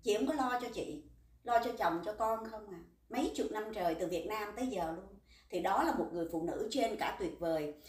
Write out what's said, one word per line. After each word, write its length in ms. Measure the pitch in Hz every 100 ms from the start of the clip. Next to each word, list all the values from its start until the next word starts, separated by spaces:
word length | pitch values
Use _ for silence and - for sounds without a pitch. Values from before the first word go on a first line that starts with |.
Chị 140 | - 208
không 100 | 269
có 60 |
lo 260 | 311 254 247
cho 60 | 240
chị, 300 | 196 - - - - - -
lo 160 | - 233
cho 80 | 254 -
chồng, 240 | 170 170 208
cho 80 |
con 320 | 214 220 220 220
không 160 | 220 208
à. 80 | 175 - _ _
Mấy 220 | 247 339 -
chục 120 | -
năm 120 | 214 220
trời 220 | 214 175 160
từ 120 | 180
Việt 180 | 175 180
Nam 240 | 214 208 233
tới 120 | 254
giờ 260 | 196 165 165
luôn. 240 | 196 - _ - _
Thì 100 | 180
đó 240 | 175 208
là 120 | 320 -
một 120 | 165
người 160 | 175 165
phụ 120 | 165
nữ 240 | 170 - 240
trên 260 | 262 226 208
cả 180 | - -
tuyệt 200 | 175 -
vời. 340 | 170 160 147 147